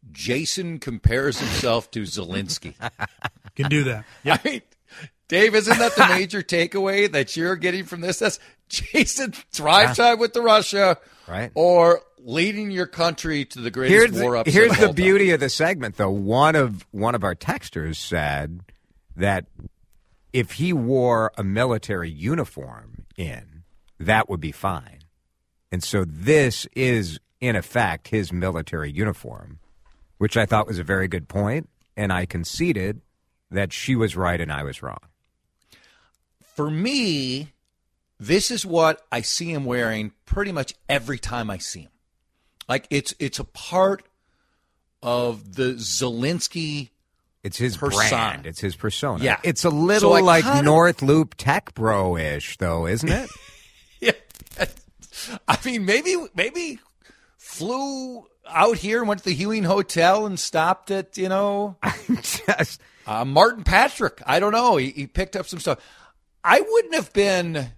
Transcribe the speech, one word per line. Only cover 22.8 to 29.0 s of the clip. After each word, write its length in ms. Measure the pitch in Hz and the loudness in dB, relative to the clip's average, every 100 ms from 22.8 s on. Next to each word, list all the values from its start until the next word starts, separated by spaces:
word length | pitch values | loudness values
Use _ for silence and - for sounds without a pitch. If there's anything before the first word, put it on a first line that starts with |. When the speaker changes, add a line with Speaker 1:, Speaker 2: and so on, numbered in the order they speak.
| - 113 - - | -20 -20 -20 -10
Speaker 3:
in, 460 | 82 - - 78 - _ _ _ | -10 -10 -16 -20 -20 _ _ _
that 280 | 80 110 110 | 2 2 2
would 120 | 90 | -4
be 120 | 78 | -6
fine. 460 | - 98 85 - - _ _ _ _ _ _ _ | -6 -6 -6 -10 -20 _ _ _ _ _ _ _
And 120 | 90 | -8
so 220 | - 104 | -2 -2
this 640 | 90 76 95 156 135 107 - | -2 -4 2 4 4 -2 -10
is, 460 | - 131 120 92 78 _ _ | -4 0 0 -2 -8 _ _
in 140 | 127 | -2
effect, 540 | 107 - 120 107 80 - | -2 -2 -2 0 -2 -4
his 240 | 110 90 | -4 -2
military 580 | 87 92 82 78 82 73 | -2 -4 -4 -6 -8 -8
uniform, 680 | 73 | -4